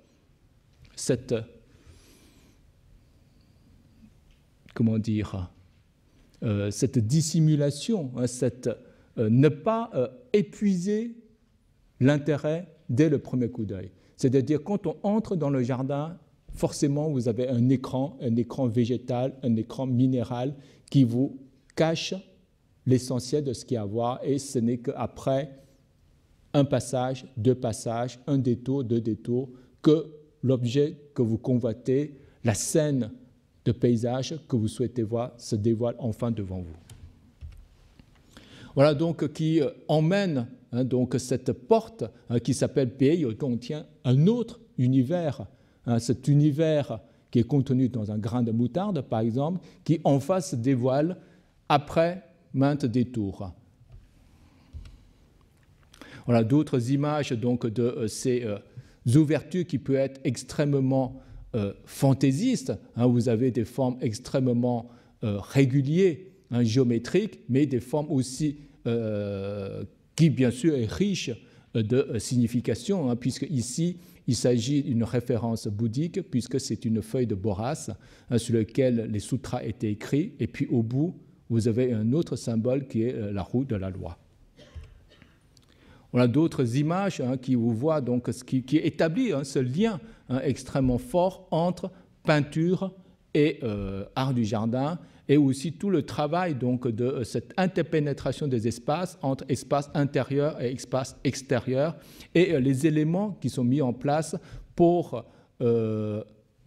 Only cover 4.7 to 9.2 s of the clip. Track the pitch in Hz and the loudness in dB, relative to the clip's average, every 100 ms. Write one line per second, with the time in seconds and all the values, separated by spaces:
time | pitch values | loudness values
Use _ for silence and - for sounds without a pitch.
4.7 | - 113 110 104 107 101 98 92 - _ | 0 2 2 0 -2 -2 -6 -8 -14 _
5.7 | _ _ _ _ _ _ - 120 101 104 | _ _ _ _ _ _ -6 -2 0 -2
6.7 | - 135 127 107 160 - 170 156 151 143 | -2 0 0 2 2 2 2 4 4 2
7.7 | 143 - 220 135 120 123 - 127 - 123 | -2 -2 -2 -4 -4 -4 0 -4 -2 -6
8.7 | 110 - - _ - | -6 -12 -20 _ -2